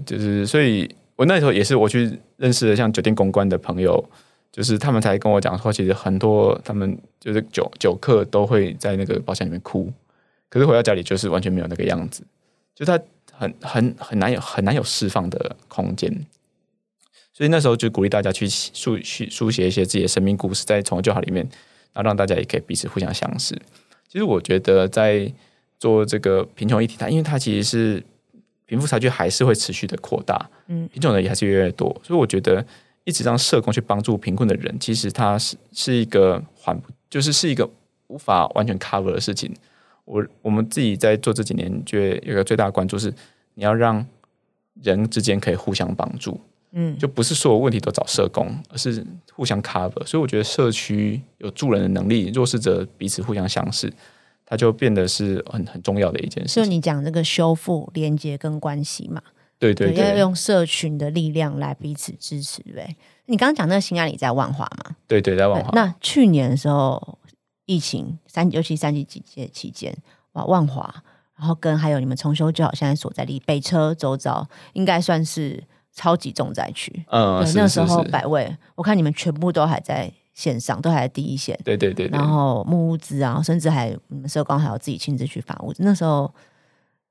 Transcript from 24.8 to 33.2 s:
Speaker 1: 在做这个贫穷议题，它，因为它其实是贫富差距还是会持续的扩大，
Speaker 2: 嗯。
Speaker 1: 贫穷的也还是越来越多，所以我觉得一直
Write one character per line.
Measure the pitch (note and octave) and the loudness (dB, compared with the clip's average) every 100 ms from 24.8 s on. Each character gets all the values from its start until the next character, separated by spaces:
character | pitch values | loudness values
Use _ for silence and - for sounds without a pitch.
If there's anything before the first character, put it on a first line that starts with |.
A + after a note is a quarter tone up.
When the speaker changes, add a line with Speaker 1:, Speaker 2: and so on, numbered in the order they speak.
| F#2+ | 4
Speaker 1:
在 | A2 G#2+ G#2 G2+ - _ _ _ _ | 4 4 2 -2 -8 _ _ _ _
做 | A#2 A2 | 2 4
这 | G#2 G#2+ | 4 0
个 | G2 F#2+ - - | 2 2 0 -4
贫 | G#2+ | 0
穷 | A2 | 2
议 | A2+ | 2
题， | - | -2
它， | - | -2
因 | D#3+ | 0
为 | |
它 | D3+ C#3+ | 0 -2
其 | A#2+ G2+ | 0 0
实 | |
是 | G#2 A#2 A2 G2+ - _ _ _ _ _ _ | 0 0 0 -2 -8 _ _ _ _ _ _
贫 | A#2 | -4
富 | D3 | 0
差 | A#2 | 2
距 | B2 | 2
还 | - E2+ | 0 -2
是 | - B2+ | 2 4
会 | |
持 | G#2+ - | 4 0
续 | - G2+ | -6 -6
的 | - | -8
扩 | - G#2+ - | -4 -4 -2
大， | - - _ - | -4 -6 _ -8
Speaker 2:
嗯。 | E3+ E3 | -8 -8
Speaker 1:
贫 | C3+ | -2
穷 | D3+ | 2
的 | G2 | 2
也 | F#2 | 2
还 | F#2+ | 0
是 | G2+ | 2
越 | G2 | 2
来 | F#2 | 2
越 | |
多， | - F2+ - | 0 -4 -4
所 | - E3+ | -2 0
以 | |
我 | A2+ | 2
觉 | F#2+ | 2
得 | - F#2+ C3+ - _ _ | 2 2 0 -14 _ _
一 | - | -6
直 | D#3+ | -2